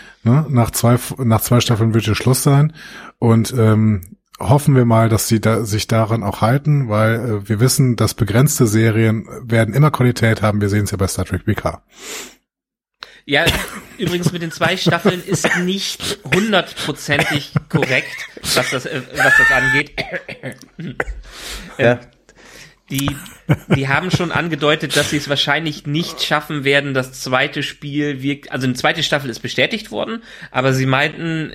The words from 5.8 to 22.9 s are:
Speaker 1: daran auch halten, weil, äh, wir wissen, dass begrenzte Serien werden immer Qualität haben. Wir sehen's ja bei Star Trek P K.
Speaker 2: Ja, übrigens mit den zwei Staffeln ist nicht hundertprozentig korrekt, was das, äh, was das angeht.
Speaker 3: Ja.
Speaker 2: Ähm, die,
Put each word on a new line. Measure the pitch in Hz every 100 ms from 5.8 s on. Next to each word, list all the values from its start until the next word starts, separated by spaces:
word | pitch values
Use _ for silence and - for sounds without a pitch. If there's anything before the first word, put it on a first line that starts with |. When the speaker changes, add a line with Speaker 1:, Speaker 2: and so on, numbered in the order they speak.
| -
Speaker 1:
daran | 113 107 113
auch | 101 -
halten, | 110 139 151 143 120
weil, | 107 110 117
äh, | 120 104 101
wir | 107
wissen, | 127 - 131 113
dass | 110
begrenzte | - 101 110 151 - 117
Serien | 107 113 110 113 110 - -
werden | 120 113 110 131
immer | 151
Qualität | - 123 120 117 107
haben. | 110 104
Wir | 104
sehen's | 104 98
ja | 95
bei | 95
Star | - -
Trek | 92 -
P | 101
K. | - - _ - - - - _ _ _ _ _ _ - - - -
Speaker 2:
Ja, | 139 165 - - - - -
übrigens | 175 175 175
mit | 175
den | 165
zwei | - 170 185
Staffeln | 165 170 208 180
ist | - 185 170 175
nicht | 180 196 - - - 208 139
hundertprozentig | 180 220 190 - - - 135 - 147 151 147 - - -
korrekt, | - 131 127 - - - - - -
was | 123
das, | 131 -
äh, | 131 127 151
was | 135 -
das | -
angeht. | - - 147 - - - 180 - - 135 - - - 160 - - - - - - - - -
Speaker 3:
Ja. | 131
Speaker 2:
Ähm, | 123 - _ _ - - - - _
die, | -